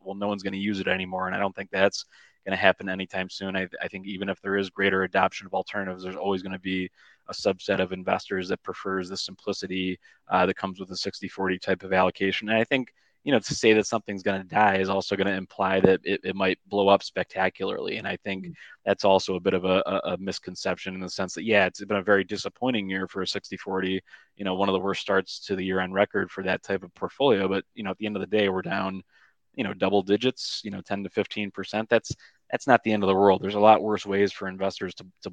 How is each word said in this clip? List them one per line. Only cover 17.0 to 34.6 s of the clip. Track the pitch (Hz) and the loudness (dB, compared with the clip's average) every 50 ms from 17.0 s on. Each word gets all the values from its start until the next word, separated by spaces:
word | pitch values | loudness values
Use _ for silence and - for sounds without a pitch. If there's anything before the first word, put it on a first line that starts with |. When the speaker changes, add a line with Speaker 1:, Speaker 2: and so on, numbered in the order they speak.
| - - | 4 0
Speaker 1:
spectacularly. | - 92 90 - - 92 92 95 - - 95 95 95 - - - - 110 | -6 -6 -6 -4 -2 -2 -2 -2 -2 -4 -6 -6 -4 -4 -6 -6 -6 -6
And | 101 | -6
I | 98 92 - - | -6 -8 -8 -6
think | 101 95 95 92 | -6 -6 -6 -8
Speaker 2:
Mm. | 85 80 - - - - - - | -10 -14 -16 -18 -20 -20 -4 -2
Speaker 1:
that's | 101 101 - - 101 | 0 0 2 4 4
also | 95 92 - - 95 | 6 4 4 0 -2
a | 90 87 | -2 0
bit | 95 92 90 | 0 0 2
of | 90 | 2
a, | - 92 95 - - 95 | 2 2 2 2 0 -2
a, | 95 - 98 92 | -2 -2 -4 -4
a | 90 95 95 | -4 -4 -6
misconception | 92 - - 92 92 - - 95 90 - - 95 92 | -8 -8 -8 -12 -10 -6 -4 -4 -4 -4 -6 -8 -8
in | 92 | -8
the | 92 87 - - | -8 -8 -6 -6
sense | 95 90 - | -6 -6 -6
that, | 82 92 113 | -4 0 2
yeah, | 107 101 95 | 4 4 4
it's | 92 - - 101 98 | 2 0 -4 -6 -4
been | 110 98 87 | -2 0 4
a | 107 101 | 4 4
very | 98 95 92 107 | 4 4 0 -4
disappointing | 95 - 104 - - 123 131 123 107 98 95 95 | -6 -6 -8 -8 -4 -2 -2 -2 -2 -2 -4 -4
year | 95 95 - | -4 -6 -6
for | - 98 | -6 -6
a | 92 - - | -6 -4 -6
sixty | 101 - - 98 - - | -6 -8 -10 -12 -10 -8
forty, | 98 95 92 92 92 95 92 - _ - - _ _ _ | -4 -4 -2 -2 -2 -2 -4 -6 _ -18 -20 _ _ _
you | - 101 | -8 -6
know, | 95 92 92 | -4 -2 0
one | 98 98 | 2 2
of | 95 | 2
the | 92 95 | 2 0
worst | 98 95 - - | -2 -4 -4 -2
starts | - 98 95 92 - - - - | 0 0 0 0 -2 -6 -10 -8
to | - 101 | -6 -4
the | 92 92 95 | -4 -2 -2
year | 92 95 | -2 -2
on | 92 92 95 98 | -2 0 2 2
record | 104 - - 101 95 90 | 2 2 0 -2 -4 -4
for | - - 95 | -6 -6 -4
that | 92 92 - - | -2 -2 -2 -2
type | - 98 92 95 | -4 -4 -4 -6
of | 87 - - | -10 -12 -10
portfolio. | 98 85 - - 135 139 113 98 98 95 98 | -10 -8 -2 0 2 4 4 4 2 2 0
But, | - - _ _ | -2 -4 _ _
you | 117 107 | -10 -8
know, | 95 92 | -8 -6
at | - | -6
the | 107 | -6
end | 107 104 | -6 -4
of | 101 92 | -6 -4
the | 92 101 | 0 2
day, | 107 104 | 2 2
we're | 98 92 92 85 85 95 | 2 2 -2 -2 -4 -2
down, | 92 95 95 95 95 - _ _ _ _ _ _ _ _ _ _ - | -2 -2 -4 -6 -8 -12 _ _ _ _ _ _ _ _ _ _ -6
you | 120 | -6
know, | 98 - 92 101 | -6 -2 0 2
double | 95 98 101 92 95 101 | 2 4 4 4 4 2
digits, | 107 120 127 - - - - - - - | 2 2 2 0 -2 -6 -10 -8 -8 -8
you | 107 | -8
know, | 98 95 - - | -10 -10 -8 -6
ten | 104 98 98 | -6 -6 -6
to | 90 | -4
fifteen | - 110 98 - - 107 104 98 - | -2 -2 -2 -2 -4 -8 -8 -6 -8
percent. | - 95 - - 107 110 - | -10 -8 -6 -4 -4 0 2
That's, | 120 113 - - - - - - _ _ _ - | 2 2 2 0 -8 -10 -14 -20 _ _ _ -6
that's | - - - 143 | -6 -2 4 6
not | 123 113 - | 6 6 6
the | 113 107 | 4 0
end | 104 101 | 2 4
of | 95 | 4
the | 95 95 101 | 6 8 8
world. | 101 95 - | 8 6 6
There's | - 98 104 104 | 4 0 2 6
a | 104 110 | 8 8
lot | 110 - 95 107 | 8 8 6 2
worse | 107 98 - 101 98 | -2 -2 -2 -2 2
ways | 98 101 98 | 2 2 2
for | - - 98 | 0 -4 -10
investors | 95 92 95 | -8 -6 -4